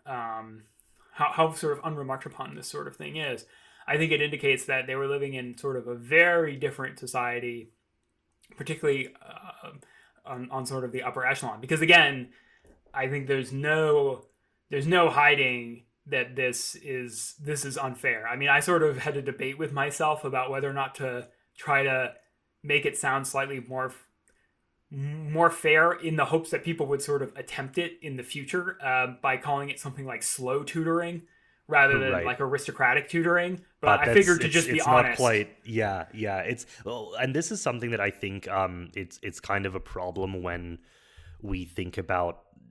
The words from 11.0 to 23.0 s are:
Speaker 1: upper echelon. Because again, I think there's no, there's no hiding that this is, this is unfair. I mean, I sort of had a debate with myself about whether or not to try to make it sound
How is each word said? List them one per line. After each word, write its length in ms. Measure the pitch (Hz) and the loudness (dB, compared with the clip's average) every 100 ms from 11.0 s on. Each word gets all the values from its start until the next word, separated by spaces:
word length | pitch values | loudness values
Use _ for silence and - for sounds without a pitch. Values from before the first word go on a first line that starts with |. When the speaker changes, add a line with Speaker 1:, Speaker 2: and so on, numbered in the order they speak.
Speaker 1:
upper 220 | 127 131 | -6 -2
echelon. 360 | 127 135 123 107 | 0 0 -4 -8
Because 220 | 131 156 | -2 2
again, 480 | 160 175 147 135 123 _ _ _ - _ _ | 8 8 8 2 -8 _ _ _ -20 _ _
I 140 | 135 131 | -6 -4
think 180 | 143 131 | -4 -2
there's 260 | 135 123 | -2 -2
no, 720 | 135 147 156 156 147 139 127 - _ _ _ _ | -4 0 2 4 4 4 0 -10 _ _ _ _
there's 160 | 147 147 | -4 2
no 240 | 180 165 | 4 6
hiding 720 | - 147 143 131 123 117 117 _ _ - | 6 4 4 0 -2 -8 -14 _ _ -6
that 280 | 135 123 | -4 -4
this 400 | 127 127 120 - - | -4 -4 -4 -8 -10
is, 580 | 147 127 120 110 - - | -8 -8 -8 -10 -12 -10
this 240 | 147 147 | -6 -6
is 120 | 139 131 | -6 -6
unfair. 500 | 135 120 135 117 113 | -6 -4 -2 -2 -4
I 80 | |
mean, 140 | 127 143 | -2 4
I 120 | 143 | 4
sort 220 | 165 170 | 4 4
of 160 | 156 131 | 4 2
had 200 | 147 143 | -2 -4
a 40 | |
debate 360 | 135 123 135 139 | -6 -6 -6 -6
with 140 | 156 | -6
myself 520 | 139 143 139 156 151 | -2 -2 0 0 0
about 260 | 139 131 131 | -2 -2 -2
whether 180 | 135 139 | -2 -2
or 40 | |
not 220 | 139 135 - | -2 -4 -4
to 320 | 135 123 123 _ _ - | -6 -6 -10 _ _ -10
try 260 | - 139 | 0 2
to 320 | 139 131 123 - _ _ _ _ | 4 2 0 -6 _ _ _ _
make 240 | 147 147 147 | 0 2 2
it 100 | |
sound 300 | 131 | 0